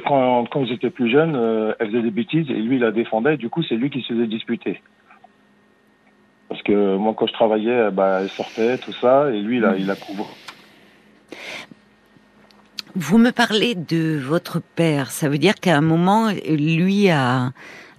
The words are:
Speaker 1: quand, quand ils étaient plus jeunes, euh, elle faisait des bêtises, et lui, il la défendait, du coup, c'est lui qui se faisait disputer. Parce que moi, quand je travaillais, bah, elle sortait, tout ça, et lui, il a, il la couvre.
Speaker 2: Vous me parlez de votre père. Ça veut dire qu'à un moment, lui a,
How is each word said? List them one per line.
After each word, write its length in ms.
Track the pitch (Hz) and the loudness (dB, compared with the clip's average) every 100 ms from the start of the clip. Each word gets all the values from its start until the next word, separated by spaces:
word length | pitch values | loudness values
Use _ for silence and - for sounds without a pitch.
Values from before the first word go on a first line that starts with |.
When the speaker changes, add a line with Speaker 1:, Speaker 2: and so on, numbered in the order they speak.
| - | 0
Speaker 1:
quand, 380 | 139 127 123 117 | 0 2 0 0
quand 140 | 147 | -2
ils 80 | 120 | -4
étaient 180 | 120 120 | -4 -6
plus 200 | - 117 | -2 0
jeunes, 240 | 139 165 139 | 2 2 0
euh, 360 | 113 110 107 - | 0 0 -2 -2
elle 100 | 110 | -2
faisait 140 | 120 | -2
des 80 | 117 | -2
bêtises, 400 | 107 113 151 151 | -4 -2 -2 -2
et 40 | |
lui, 220 | 110 113 135 | -2 0 2
il 60 | |
la 80 | 113 | 2
défendait, 460 | 107 113 110 127 156 | 0 -2 0 0 0
du 120 | 117 | -4
coup, 140 | - | -4
c'est 140 | 160 113 | -4 -2
lui 120 | 139 | -4
qui 140 | 131 | -4
se 100 | - | -4
faisait 140 | 117 117 | -2 -2
disputer. 560 | 110 - 113 - 90 _ _ _ _ - _ _ _ _ _ _ _ _ _ _ _ - | -4 -6 -6 -6 -10 _ _ _ _ -20 _ _ _ _ _ _ _ _ _ _ _ -16
Parce 140 | - | -6
que 340 | - 104 101 95 | 0 2 2 2
moi, 180 | 110 110 | 0 0
quand 100 | 113 | -2
je 40 | |
travaillais, 580 | - 113 110 110 123 107 | 2 2 2 2 2 2
bah, 260 | 95 95 95 | 2 2 2
elle 60 | 95 | -2
sortait, 500 | - 110 - 113 127 | -6 -8 -2 0 -2
tout 140 | - | -6
ça, 380 | 98 123 135 147 | -2 4 4 4
et 100 | 107 | 0
lui, 160 | 104 123 | -2 2
il 60 | |
a, 120 | 104 95 | 2 2
il 100 | 95 | -2
la 80 | 98 | -4
couvre. 320 | - 101 104 - - - - _ _ _ _ _ - - - - - - _ _ _ _ _ _ _ _ _ - - 190 | -8 -10 -10 -14 -20 -20 -20 _ _ _ _ _ -20 -18 -16 -16 -16 -20 _ _ _ _ _ _ _ _ _ -18 -12 -8
Speaker 2:
Vous 220 | 143 220 | 2 4
me 120 | 240 | 6
parlez 440 | 233 240 208 240 | 4 0 2 0
de 440 | 185 156 165 160 156 | -2 -4 -2 0 -2
votre 420 | 127 170 - 165 | -2 -2 -2 -8
père. 500 | - - 165 147 127 | -6 -2 0 0 -2
Ça 180 | - 147 | -2 -2
veut 100 | 147 | 2
dire 160 | 170 | 2
qu'à 220 | 214 180 147 | 2 2 4
un 40 | |
moment, 480 | 160 165 180 214 226 185 - | 4 4 4 4 2 -2 -2
lui 600 | 156 151 165 185 196 196 | 0 0 0 2 2 4
a, 440 | 151 127 131 127 - - - - | 4 2 0 -2 -6 -18 -20 -16